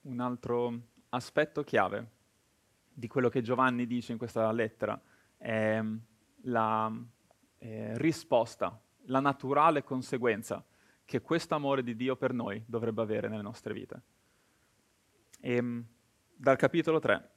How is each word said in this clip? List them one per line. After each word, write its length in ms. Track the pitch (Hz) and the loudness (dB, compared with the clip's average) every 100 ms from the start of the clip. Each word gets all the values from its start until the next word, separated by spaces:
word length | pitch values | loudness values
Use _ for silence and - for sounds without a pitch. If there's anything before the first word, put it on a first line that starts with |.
| 143 | -8
Un 80 | 123 | -4
altro 580 | 123 123 - 120 120 117 120 _ _ | -4 -4 -2 -2 -2 -6 -12 _ _
aspetto 520 | 127 - - 151 - | -6 0 0 0 -2
chiave 480 | 143 113 95 101 117 _ _ _ _ _ _ _ _ | 0 2 2 0 -8 _ _ _ _ _ _ _ _
di 140 | - 113 | -12 -2
quello 220 | 139 123 | 2 4
che 140 | 131 | 2
Giovanni 440 | 113 127 131 123 120 | 0 4 4 4 -2
dice 240 | 120 113 | -4 -4
in 80 | 113 | -8
questa 320 | 117 113 110 | -4 0 2
lettera 500 | 113 110 - 107 110 _ _ _ _ | 2 0 -2 -4 -4 _ _ _ _
è 440 | 120 110 110 110 110 110 113 _ _ _ | -4 0 2 2 -2 -6 -12 _ _ _
la, 500 | 127 117 110 110 110 113 120 _ _ _ _ _ | -2 0 2 2 -2 -4 -14 _ _ _ _ _
eh, 380 | 117 110 107 117 | -12 -10 -8 0
risposta, 880 | 160 - - 123 120 - 90 110 _ _ | 0 -2 2 2 2 -4 -6 -6 _ _
la 180 | - 131 | -2 0
naturale 640 | 139 135 131 143 160 147 | 0 -2 0 4 4 4
conseguenza 800 | - 131 127 131 120 107 - 90 - _ _ _ | -2 -8 -4 0 2 0 -2 -8 -8 _ _ _
che 160 | _ 123 | _ -4
questo 340 | - 160 - | 0 -2 0
amore 300 | 156 139 135 | -2 0 0
di 100 | 120 | -2
Dio 220 | 113 131 127 | -2 -2 0
per 160 | 131 | -2
noi 280 | 123 113 101 113 | -2 -4 -6 -6
dovrebbe 360 | 117 113 110 | -4 -2 -2
avere 260 | 107 110 110 | -2 -2 -2
nelle 140 | 107 | -6
nostre 300 | 104 113 110 | -10 -12 -10
vite. 300 | 107 - - _ _ _ _ _ _ _ _ _ _ _ _ _ - | -10 -10 -16 _ _ _ _ _ _ _ _ _ _ _ _ _ -10
Ehm, 440 | 131 123 120 120 117 _ _ _ _ | -2 -2 -2 -8 -12 _ _ _ _
dal 220 | _ 135 131 | _ 2 4
capitolo 420 | 135 170 160 156 | 4 2 2 2
tre 320 | 120 98 - | 2 0 -2